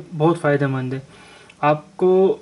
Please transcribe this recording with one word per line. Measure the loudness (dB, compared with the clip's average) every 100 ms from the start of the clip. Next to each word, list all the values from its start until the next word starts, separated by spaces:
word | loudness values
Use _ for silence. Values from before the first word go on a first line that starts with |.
| -4
बहुत | 0 0 2
फ़ायदेमंद | 0 0 0 -4 -6
है। | -8 -12 -20 -20 -20 -20 -4
आपको | -2 -2 -4 -2 2 4 2 0